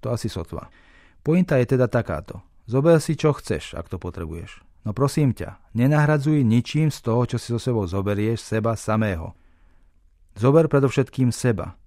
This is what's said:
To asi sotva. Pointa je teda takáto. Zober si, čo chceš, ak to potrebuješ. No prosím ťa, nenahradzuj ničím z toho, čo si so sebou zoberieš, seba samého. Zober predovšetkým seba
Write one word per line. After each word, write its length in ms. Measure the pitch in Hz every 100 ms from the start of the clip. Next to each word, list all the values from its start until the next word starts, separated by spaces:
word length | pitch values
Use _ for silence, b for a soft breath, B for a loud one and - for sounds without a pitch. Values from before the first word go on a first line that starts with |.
| 110
To 80 |
asi 160 | 117 110
sotva. 400 | - 80 78 - b b b b b -
Pointa 320 | 170 180 135
je 80 | 120
teda 160 | 131 123
takáto. 560 | 120 110 78 - - - _ -
Zober 320 | 123 156 165
si, 160 | - 156
čo 160 | 151
chceš, 400 | 139 - 85 -
ak 160 | - 85
to 80 | 90
potrebuješ. 640 | 87 87 80 82 - - - _ 107
No 80 |
prosím 400 | 104 139 - 143
ťa, 400 | 107 87 - _ 110
nenahradzuj 640 | 127 151 147 151 143 151
ničím 480 | 120 117 - 151 156
z 160 | - -
toho, 200 | 113 123
čo 80 | 120
si 160 | -
so 80 | 120
sebou 240 | 131 117 92
zoberieš, 560 | 95 98 101 107 117
seba 320 | - 113 110
samého. 600 | 110 - 110 107 87 80 - _ _ - _ _ _ _ _ _
Zober 320 | - 120 147 160
predovšetkým 640 | 143 135 131 131 - 127
seba 480 | - 127 101 - -